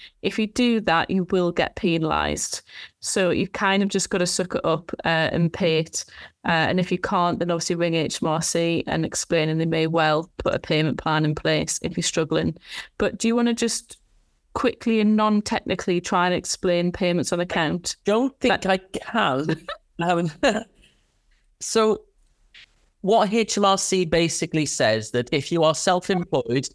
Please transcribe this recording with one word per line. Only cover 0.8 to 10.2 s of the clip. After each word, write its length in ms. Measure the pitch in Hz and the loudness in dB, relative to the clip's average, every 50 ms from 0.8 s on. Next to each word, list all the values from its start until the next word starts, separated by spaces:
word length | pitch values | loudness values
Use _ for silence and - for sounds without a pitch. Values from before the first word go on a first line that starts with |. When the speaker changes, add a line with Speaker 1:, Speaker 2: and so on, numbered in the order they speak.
| 208 | 2
Speaker 1:
that, 280 | 190 160 170 - - | 2 2 2 2 2
you 140 | 185 190 180 | 0 -2 0
will 280 | - 196 185 175 170 170 | 0 0 0 2 2 0
get 240 | 170 160 - - | 0 -2 -2 -2
penalised. 880 | - - 175 165 165 160 156 151 - - - 151 165 - - - - - - - - - - _ _ | -2 0 0 0 0 0 0 0 0 0 -2 -2 -4 -4 -6 -8 -10 -12 -14 -20 -20 -20 -20 _ _
So 280 | - - - 208 185 175 | -8 -4 -2 0 0 0
you've 240 | 156 - 180 185 - | 0 0 -2 -4 -4
kind 300 | - 214 190 196 196 202 | -2 0 0 2 2 2
of 80 | 196 | 0
just 180 | - 196 - - | 0 -2 -2 -2
got 100 | - 190 | -2 -2
to 80 | 180 | 0
suck 280 | 175 - - 180 180 - | 0 -2 -2 -4 -4 -4
it 100 | - - | -2 0
up, 260 | 160 160 156 180 - - - - | 0 -2 -2 -4 -8 -10 -6 -2
uh, 240 | - 165 160 160 - - | 0 0 0 0 0 0
and 200 | 165 170 160 - | 0 0 0 0
pay 280 | - 196 165 160 160 | 0 0 0 2 0
it. 260 | 165 - - - - - - - - - _ _ - | 0 -2 -6 -10 -10 -12 -14 -20 -20 -20 _ _ -2
Uh, 180 | - 170 160 156 101 | 0 0 2 2 2
and 100 | 180 185 | 2 0
if 100 | 180 - | 0 0
you 80 | 185 175 | -2 -2
can't, 400 | - - 208 180 175 175 170 170 | -2 -2 0 0 0 0 0 -2
then 100 | 175 175 | -2 -2
obviously 260 | 170 165 - - 175 | -2 -2 -2 -2 -2
ring 160 | 170 170 170 165 | -2 0 0 0
H 300 | 165 151 - - - - | 0 -2 -2 -4 -4 -2
M 60 | 165 | -2
R 120 | 156 160 | 0 0
C 440 | 160 - - 170 170 170 165 165 - | -2 -2 0 0 0 0 0 0 -2
and 180 | - 156 160 160 | -2 -2 -2 -2
explain, 460 | - - - - - 170 165 156 156 | -2 -4 -6 -4 -2 0 0 0 0
and 100 | 156 160 | 0 0
they 60 | 165 | 0
may 200 | 160 160 160 160 | 0 0 0 0
well 440 | 160 165 165 156 156 151 156 | 0 2 2 2 2 2 0